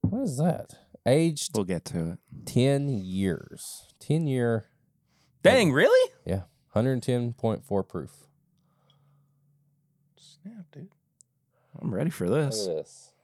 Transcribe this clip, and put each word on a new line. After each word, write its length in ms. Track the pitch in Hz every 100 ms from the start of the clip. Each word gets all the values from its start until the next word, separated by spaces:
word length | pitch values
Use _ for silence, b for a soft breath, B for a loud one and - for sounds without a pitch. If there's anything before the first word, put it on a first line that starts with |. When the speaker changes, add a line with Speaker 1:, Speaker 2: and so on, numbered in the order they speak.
Speaker 1:
What 200 | - 226
is 160 | 254 127
that? 380 | 165 - - - _ - -
Aged 500 | 143 165 151 - 110
Speaker 2:
We'll 80 | 92
get 200 | 85 -
to 260 | 90 82
it. 80 | 87 _ - -
Speaker 1:
ten 420 | 123 131 139 143
years. 960 | 117 92 92 95 82 - - - - - -
Ten 280 | - 156 156
year. 380 | 131 120 113 - _ _ _ _ _ _ _
Speaker 2:
Dang, 260 | 185 254 185
Speaker 1:
double 60 | 135
Speaker 2:
really? 340 | 254 508 508 _ -
Speaker 1:
Yeah. 160 | 92 90 _ _
Hundred 280 | 104 123 127
ten 320 | 120 123 120
point 320 | 117 113 107 -
four 180 | 98
proof. 440 | 92 90 67 - _ _ _ _ _ _ _ _ _ _ _ _ _ _ _ _ _ _ _ _
Speaker 2:
Snap, 480 | - _ 196 226 170
dude. 180 | 143 185 _ _ _ - _ _ _ _ -
I'm 100 | -
ready 160 | 98 156
for 180 | - 90
this. 300 | 135 143 110 98
Speaker 1:
Look 20 |
at 60 | 78
this. 280 | - - - _